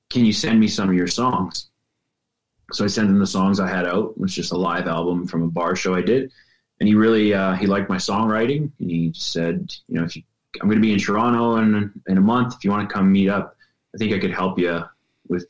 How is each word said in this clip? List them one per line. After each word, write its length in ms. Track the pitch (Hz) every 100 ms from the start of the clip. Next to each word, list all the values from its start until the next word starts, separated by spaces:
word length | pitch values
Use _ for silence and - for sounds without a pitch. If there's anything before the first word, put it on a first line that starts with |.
| -
can 160 | 127
you 80 | 110
send 260 | 104 107 110
me 60 | 104
some 200 | - 95
of 60 | 90
your 100 | 87
songs?" 640 | - 123 95 87 - - _ _ _ _ _ _ _ _ _ -
So 120 | -
I 40 | 104
sent 200 | 110 107
him 100 | 98
the 80 | 98
songs 340 | 98 95 98
I 80 | 92
had 180 | 95 87
out. 260 | 95 -
It 60 | -
was 160 | 95
just 180 | 90 87
a 40 | 87
live 300 | 90 85 90
album 380 | 82 87 87 90
from 160 | 85
a 60 | 82
bar 260 | 85 85 92
show 180 | 95
I 80 | 90
did. 280 | 90 131 135 _ _ _ _ -
And 80 | 104
he 60 |
really, 400 | 107 110 110 104
uh, 200 | 98 95
he 120 | 92 101
liked 220 | 98 98
my 80 | 92
songwriting, 760 | 110 104 113 107 123 147 143 -
and 100 | 87
he 220 | 85 82
said, 580 | 82 - 85 85 92 90 - -
you 140 | 82
know, 40 |
"If 120 | 85 -
you, 60 | - _ _ -
I'm 80 | 101
gonna 120 | 107
be 120 | 110
in 60 | 98
Toronto 580 | - 104 120 120 117 113
in, 360 | 110 104 101 - -
in 100 | 95
a 40 |
month. 320 | 101 123 123 -
If 80 |
you 60 | 101
wanna 180 | 104 101
come 240 | 101 95
meet 160 | 98 95
up, 260 | 101 - _ _ _ _
I 40 | 101
think 140 | 107
I 60 | 95
could 140 | 95
help 260 | 90 92 92
you 240 | 87 82 - _ _ _ -
with 180 | 90